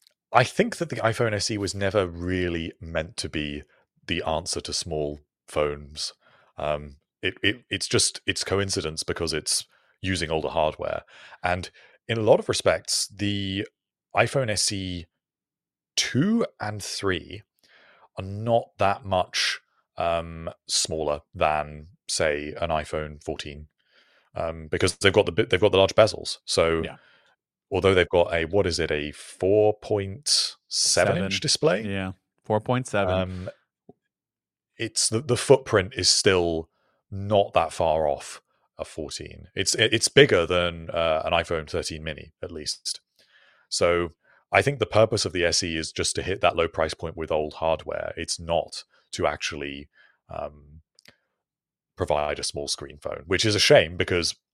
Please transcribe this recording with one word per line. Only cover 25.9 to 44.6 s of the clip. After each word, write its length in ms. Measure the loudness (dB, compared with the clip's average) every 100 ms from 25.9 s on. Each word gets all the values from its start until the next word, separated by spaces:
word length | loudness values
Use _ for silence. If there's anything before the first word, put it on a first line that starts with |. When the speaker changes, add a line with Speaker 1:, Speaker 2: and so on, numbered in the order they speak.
Speaker 1:
bezels. 440 | 6 4 2 -8 -10 -2
So 340 | 2 2 2
Speaker 2:
Yeah. 140 | -2 -8 _ _ _ _ _ _ -6
Speaker 1:
although 220 | 2 4
they've 140 | 4 4
got 240 | 4 2
a, 140 | 0 0
what 200 | 0 2
is 120 | 0
it, 120 | 0
a 220 | -2 -4
four 640 | -10 -18 -4 2 4 4
point 840 | 2 -2 -2 -4 -6 -2 0 0 -6 -8
seven 520 | -2 2 4 4 2
inch 160 | 0
Speaker 2:
Seven. 60 | -2
Speaker 1:
display? 420 | -2 0 2 0
Speaker 2:
Yeah, 280 | -2 -4 -6 -8 _ _
four 160 | -2 -2
point 280 | 0 -2 0
seven. 280 | 0 2
Speaker 1:
Um, 360 | 2 -2 -6 -10 -14 _ _ -20 -20 _ _ _ _ _ _ _ -8
it's 320 | -6 -2 0
the, 100 | 0
the 160 | 0 2
footprint 560 | 6 6 6 0 0
is 140 | 0 2
still 600 | 4 4 4 4 0 -6 _ _ _ _
not 420 | -8 0 2 4
that 180 | 2 0
far 380 | 0 2 2 0
off 320 | -2 -6 -18 _ _ _ -14
a 80 | -12
fourteen. 600 | -10 -10 -10 -12 -16 -10
It's, 200 | -4 -2
it, 180 | 2 2
it's 160 | 2 4
bigger 380 | 8 8 6 4
than, 420 | 2 0 -2 -6
uh, 320 | 0 2 0 2
an 60 |
iPhone 340 | 0 0 -4 -4
thirteen 340 | -6 -6 -8
mini, 300 | -10 -10 -14 _
at 80 | -12
least. 500 | -10 -8 -8 -8 -10 _ _ _ _ _ _ _
So 440 | 0 2 2 0 -6 _ _ _
I 100 | 2